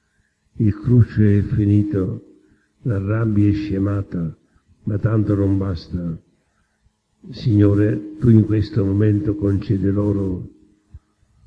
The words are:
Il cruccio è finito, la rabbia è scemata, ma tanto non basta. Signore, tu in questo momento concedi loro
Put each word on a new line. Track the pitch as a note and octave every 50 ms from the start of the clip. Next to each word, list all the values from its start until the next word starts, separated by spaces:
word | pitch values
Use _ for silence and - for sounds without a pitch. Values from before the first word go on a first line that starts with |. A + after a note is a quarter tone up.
| _ _ _ _ _ _ _ _ _ _ _
Il | - A2+ G#2 -
cruccio | - - A#2+ B2 B2 G#2+ - - G#2+
è | G#2+ G2+ G2+ G2+
finito, | F#2+ - - A2 G#2 G2+ G#2 G#2 G#2 - G2+ G2 F#2 - G#2+ - - - _ _ _ _ _ _ _ _ _ _
la | - C3 G#2 F#2+
rabbia | F#2+ G2+ G#2+ A2+ A#2 A2 G#2 G#2 G#2 G#2
è |
scemata, | G2+ - - - F#2+ F#2+ G2 G2+ G2+ G2+ G2 - - F2+ E2 D#2+ D2+ - _ _ _ _ _ _ _ _ _
ma | G#2+ G#2 F#2
tanto | - G#2+ A2+ G#2+ G2+ G2+ G2+
non | G2 G2+ G2 G2 G2
basta. | F#2+ G2 F2+ D#2+ - - F#2 F2+ F2 E2+ E2 - - _ _ _ _ _ _ _ _ _ _ _ _ _ _ _ _ _ _ _ - -
Signore, | B2+ - - A#2+ G#2 G#2 G#2 G2+ G2+ G2+ G#2 G#2+ G#2 - - - - -
tu | - A#2+
in | A2+ A2 G#2
questo | - G#2+ G#2+ G2+ - - G#2+ G2
momento | G2 G2 G2+ A2 G#2+ G#2 G2+ - G#2+ G2
concedi | - G2+ G2+ G2 F#2 - - G#2 F#2+ F#2 G2
loro | G2 G2+ G#2 G#2 G2 G2 G2 F#2+ F2+ F2 - - _ _ _ _ _ _ _ _ - - _ _ _ _ _ _ _ _ _